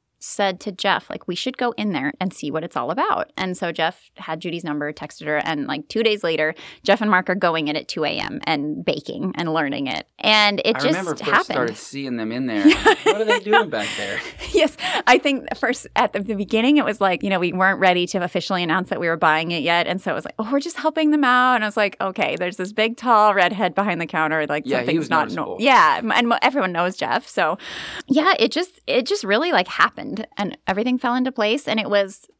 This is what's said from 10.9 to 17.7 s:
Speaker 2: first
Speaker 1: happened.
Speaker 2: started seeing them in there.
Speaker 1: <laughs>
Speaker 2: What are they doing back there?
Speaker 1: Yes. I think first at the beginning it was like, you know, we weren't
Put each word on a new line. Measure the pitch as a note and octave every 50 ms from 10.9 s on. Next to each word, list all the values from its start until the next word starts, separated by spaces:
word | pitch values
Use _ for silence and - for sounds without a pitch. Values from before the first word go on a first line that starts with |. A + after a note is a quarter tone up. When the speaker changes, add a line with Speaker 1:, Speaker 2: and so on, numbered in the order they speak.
| D#4 - - -
Speaker 2:
first | D3 -
Speaker 1:
happened. | - D3 C#3+ A3+ -
Speaker 2:
started | - - C3+ B2 A#2 G#2+
seeing | - - - - C#3 C#3 C3 B2
them | A#2 A2 A2
in | A#2 B2 C3
there. | - - G#2 -
Speaker 1:
<laughs> | D4+ E4+ - - G#4+ - - -
Speaker 2:
What | A4 F#4+ G#3
are | A3
they | G#3+ - -
doing | F#3+ - - - G#3+ D#3+
back | B2 A2 G2+ G#2 -
there? | - G2+ G2 G#2 - - - - - - -
Speaker 1:
Yes. | - E4+ D#4 D4+ - - - - - - -
I | - -
think | - - D4 C#4 B3 - - -
first | - - A3+ C4 - - - -
at | - B3 G#3 -
the | G3+ G3 G#3 A3
beginning | G3 G#3 F#3 - A3 A3+ C4 D4+
it | D4 A#3
was | D3 G#3 -
like, | G3 F#3+ F3+ - -
you | G3
know, | G3 F3
we | F3+ F3 E3
weren't | F#3 F#3 F#3+